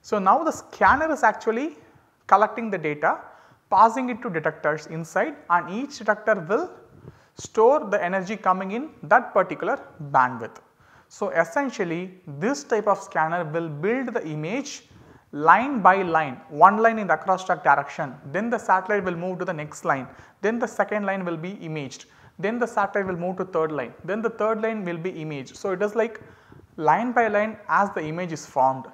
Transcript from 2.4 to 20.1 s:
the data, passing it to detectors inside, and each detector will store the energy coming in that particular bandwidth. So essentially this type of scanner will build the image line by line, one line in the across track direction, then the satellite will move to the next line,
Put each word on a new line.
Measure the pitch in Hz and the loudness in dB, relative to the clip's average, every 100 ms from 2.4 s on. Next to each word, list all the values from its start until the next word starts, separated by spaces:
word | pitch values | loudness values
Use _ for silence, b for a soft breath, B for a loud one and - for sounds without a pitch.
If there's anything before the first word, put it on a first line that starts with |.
| 208 240 226 | 4 0 -4
the | 185 | -2
data, | 156 147 160 311 B B B B _ | -2 0 0 0 B B B B _
passing | 190 226 233 254 | 6 6 6 -4
it | 240 | -4
to | 247 | -4
detectors | 165 160 - 156 156 - | -2 -2 -2 -2 -2 -6
inside, | 165 160 190 269 285 - | -10 -4 -2 -2 -6 0
and | 175 160 | 0 0
each | 202 285 - | -8 -8 -4
detector | 220 208 220 202 156 | -2 0 2 0 0
will | 233 359 - - - B B B - | -2 -2 -12 -20 -20 B B B -18
store | - - 226 202 202 | -6 4 6 4 0
the | 202 | -2
energy | 175 190 180 208 | 0 -2 -4 -2
coming | 190 185 190 | 0 0 -2
in | 220 311 - | -6 -8 -14
that | 151 226 - | 4 4 4
particular | 202 180 151 190 277 - - 143 | 0 0 -2 -4 -4 -8 -14 0
bandwidth. | 139 123 120 113 - _ _ b b b | 2 2 0 -10 -14 _ _ b b b
So | - 202 | -8 -2
essentially | 165 165 294 277 233 175 165 185 - - | 0 0 0 -2 -4 -4 -4 -8 -14 -16
this | 143 196 190 - | -6 -4 -4 -2
type | 220 208 | -2 0
of | 190 | -2
scanner | - 170 160 175 160 | -2 -2 -2 -2 -4
will | 165 170 | -4 -6
build | 147 190 254 247 | -4 -2 -2 -2
the | 226 156 | -6 -6
image | 151 156 247 - - _ b b b b | -8 -6 -6 -8 -14 _ b b b b
line | 143 151 190 262 262 | 0 6 6 4 4
by | 185 196 | 6 6
line, | 185 160 147 120 - | 2 0 0 -8 -12
one | 147 180 208 | 6 6 8
line | 226 220 | 2 2
in | 190 | 0
the | |
across | 156 - 185 | 0 0 -2
track | 185 170 | 0 0
direction, | 160 143 143 - 147 139 147 | 4 2 2 -8 -8 -8 -6
then | 165 233 | -4 -2
the | 233 | -4
satellite | 226 185 190 208 | 2 0 2 -2
will | 185 170 | -2 -4
move | 185 175 | -6 -6
to | |
the | 180 | -6
next | 160 151 - | -6 -10 -6
line, | 170 139 127 | -2 -2 -4